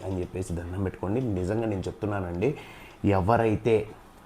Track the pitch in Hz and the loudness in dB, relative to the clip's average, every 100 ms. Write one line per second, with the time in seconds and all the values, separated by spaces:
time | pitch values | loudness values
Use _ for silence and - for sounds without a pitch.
0 | 95 92 90 90 92 85 87 92 95 - | -4 -4 -4 -6 -4 -6 -6 -4 -4 -2
1 | 92 113 127 92 90 110 113 98 87 - | -4 -2 -2 -2 0 0 0 -2 -4 -4
2 | 104 101 90 87 120 151 - - - - | -4 -2 -2 0 0 -2 -10 -18 -18 -2
3 | 107 95 92 117 113 104 123 110 - - | 2 4 6 6 6 4 4 4 2 -10
4 | - - | -20 -20